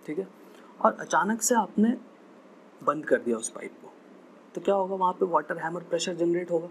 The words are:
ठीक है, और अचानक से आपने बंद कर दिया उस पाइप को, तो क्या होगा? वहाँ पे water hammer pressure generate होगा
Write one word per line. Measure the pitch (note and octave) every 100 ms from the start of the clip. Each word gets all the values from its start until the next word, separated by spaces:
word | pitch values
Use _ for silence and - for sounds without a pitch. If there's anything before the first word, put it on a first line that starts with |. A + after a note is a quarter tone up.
| -
ठीक | D#3
है, | F#3+ - - - - -
और | A3+ A3
अचानक | D#3+ E3 F#3 A3+
से | -
आपने | A#3+ F#3+ - A3 B3+ - - - - - - - -
बंद | - D3 D3
कर | B2
दिया | A#2+ A2+
उस | G#2+
पाइप | - - -
को, | - - - - - - -
तो | -
क्या | E3+
होगा? | G3 F#3
वहाँ | F#3+ F#3
पे | F3+ F#3+
water | E3 D3+ E3+
hammer | D#3+ F3
pressure | E3+ E3+ F#3+
generate | E3+ E3+ E3+ F3
होगा | E3+ E3+